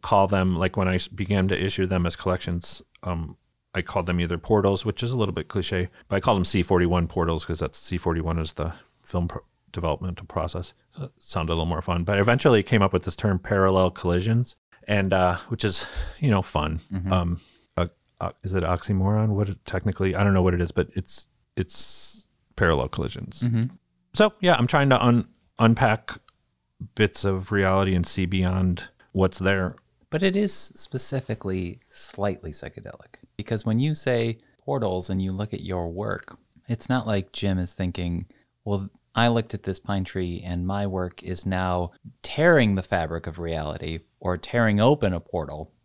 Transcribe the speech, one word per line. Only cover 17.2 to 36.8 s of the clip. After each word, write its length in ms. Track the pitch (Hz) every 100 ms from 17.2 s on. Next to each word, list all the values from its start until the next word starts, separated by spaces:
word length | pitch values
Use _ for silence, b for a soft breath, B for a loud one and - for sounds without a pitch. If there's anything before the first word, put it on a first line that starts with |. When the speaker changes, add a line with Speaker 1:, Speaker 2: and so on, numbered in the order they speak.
| 87 85 b b b -
Speaker 1:
uh, 100 | 87 _ _ _
uh, 120 | 82 -
is 100 | - 92
it 80 |
oxymoron? 640 | 82 87 - 98 95 107 110
What 200 | 101 101
it 140 | 98 -
technically, 500 | 95 104 92 95 90
I 80 |
don't 100 | 101
know 80 | 95
what 120 | 92 90
it 60 |
is, 100 | 85
but 180 | - 85 -
it's, 320 | - - - _ _ -
it's 680 | 95 - - - - - _ _ _ -
parallel 320 | 92 76 65
collisions. 540 | - 62 - - -
Speaker 2:
Mm-hmm. 220 | 120 113 117 - _ _ _
Speaker 1:
So 200 | - 214 -
yeah, 160 | 180 143
I'm 120 | 123
trying 220 | 156 139
to 120 | 127
un-, 240 | 120 120 - _ _ _
unpack 580 | 113 113 127 110 - - - _ _ _ _ _ - -
bits 280 | 107 -
of 280 | 101 95 95
reality 420 | 104 95 95 98
and 120 | 92 87
see 180 | - 90
beyond 640 | 95 90 92 92 87 - _ b
what's 260 | 95 95 -
there. 360 | 95 98 92 - _ _ _
Speaker 2:
But 120 | 156
it 120 | 190 190
is 160 | 202
specifically 1300 | - - - - 131 - 135 - 110 98 95 90 92 _
slightly 600 | - - - 101 90 -
psychedelic, 640 | - - - - - - - - -
because 260 | 110 110 107
when 140 | 110
you 140 | 143 151
say 440 | - 123 113 113 b b -
portals 440 | 139 110 92 90
and 120 | 95
you 100 | 95
look 220 | 92 107
at 80 | 110
your 240 | 87 92 85
work, 460 | 85 104 95 - - _ _ -
it's 220 | 117